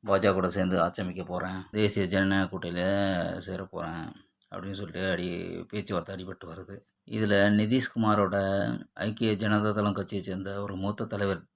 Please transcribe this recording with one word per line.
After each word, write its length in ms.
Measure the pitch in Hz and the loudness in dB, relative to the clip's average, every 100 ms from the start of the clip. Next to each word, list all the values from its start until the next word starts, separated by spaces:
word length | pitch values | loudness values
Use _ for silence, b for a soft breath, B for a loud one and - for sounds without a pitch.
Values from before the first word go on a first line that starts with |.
| - | 2
பாஜகவோட 400 | 98 101 95 92 95 | 4 4 4 2 2
சேர்ந்து 260 | 92 92 | 2 4
ஆட்சி 180 | 85 - | 2 0
அமைக்க 200 | 92 87 | -6 -6
போறேன், 380 | 87 90 90 92 92 104 | -6 -4 -4 -6 -6 2
தேசிய 280 | 104 101 92 | 2 2 2
ஜனநாயக 360 | 95 98 98 92 | 2 4 4 2
கூட்டணியில 320 | 95 87 87 92 98 98 92 87 87 92 | -2 -6 -2 0 2 2 0 -2 -4 -6
சேர 160 | 92 95 | -8 -8
போறேன் 300 | 87 82 82 80 - _ _ _ | -8 -8 -8 -10 -14 _ _ _
அப்படின்னு 280 | 95 92 98 | -12 -10 -8
சொல்லிட்டு 240 | 98 85 95 | -8 -4 -2
அடி-, 500 | 87 90 87 87 87 87 | -2 -2 -4 -6 -8 -8
பேச்சுவார்த்தை 440 | 104 98 92 82 98 | -8 -4 -4 -4 -10
அடிபட்டு 340 | 92 92 90 | -10 -12 -12
வருது. 260 | 82 92 98 - _ - | -14 -14 -16 -18 _ -8
இதுல 320 | 110 107 101 101 104 | -2 2 6 6 6
நிதிஷ்குமாரோட 760 | 107 131 123 - 110 104 98 101 98 98 110 120 - - 101 | 4 2 2 2 4 4 4 2 2 2 0 -2 -8 -6 -6
ஐக்கிய 240 | 107 113 104 107 | 0 0 2 2
ஜனதா 260 | 107 107 104 | 2 2 2
தளம் 180 | 104 98 | 0 0
கட்சியை 240 | 95 98 92 | -4 -6 -4
சேர்ந்த 340 | 92 98 98 101 | -6 -6 -6 -6
ஒரு 100 | 95 | -4
மூத்த 260 | 98 104 113 101 | -4 -4 -4 -2
தலைவர் 260 | 101 90 - | 0 -2 -6